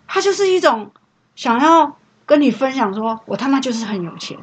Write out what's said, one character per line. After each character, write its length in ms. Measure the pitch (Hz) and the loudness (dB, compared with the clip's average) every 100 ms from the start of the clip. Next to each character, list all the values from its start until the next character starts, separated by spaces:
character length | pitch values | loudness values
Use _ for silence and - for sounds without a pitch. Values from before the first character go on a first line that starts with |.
| - | -6
他 140 | - | -2
就 120 | 381 | 0
是 160 | 381 392 | 2 2
一 120 | 370 | 2
种 300 | 311 226 208 - _ _ _ | 2 0 -6 -18 _ _ _
想 240 | - - 233 | -8 -2 2
要 380 | 311 330 285 - _ _ - | 4 4 4 -2 _ _ 2
跟 140 | 294 | 4
你 100 | 269 | 4
分 220 | - 262 | 2 -2
享 220 | 262 208 | -2 -4
说 260 | 202 226 226 - | -2 -6 -6 -8
，“我 100 | 202 | -6
他 120 | 269 | 0
妈 100 | 277 | 0
就 140 | 262 | 0
是 120 | 226 | -4
很 180 | 214 202 | -4 -6
有 140 | 170 - | -6 -10
钱， 180 | - - | -14 -14